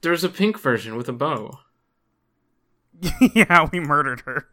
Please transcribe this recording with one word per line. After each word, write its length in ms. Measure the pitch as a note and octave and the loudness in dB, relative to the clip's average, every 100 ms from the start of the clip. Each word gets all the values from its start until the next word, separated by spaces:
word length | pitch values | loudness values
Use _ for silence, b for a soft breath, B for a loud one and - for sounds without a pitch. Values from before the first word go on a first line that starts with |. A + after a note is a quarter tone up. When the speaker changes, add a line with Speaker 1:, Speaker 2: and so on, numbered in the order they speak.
Speaker 1:
there's 220 | E3+ E3+ | 0 0
a 60 | F3+ | 0
pink 300 | F#3 G#3 G#3+ | 0 0 2
version 360 | C#3 A#2 A2+ A2+ | 0 0 -2 -8
with 140 | B2 | -8
a 40 | |
bow. 460 | A#2+ D3 C3 - - _ _ _ _ _ _ _ _ _ _ _ _ _ F3 | -4 -4 -4 -8 -16 _ _ _ _ _ _ _ _ _ _ _ _ _ _
Speaker 2:
<laughs> 180 | E3+ - B3+ | -6 4 4
Yeah, 360 | A3+ G3+ F3 D#3 | 4 4 4 2
we 80 | F3+ | -2
murdered 420 | D3+ D3 C#3 B2 | -2 0 0 -6
her. 260 | - C3+ - | -8 -10 -10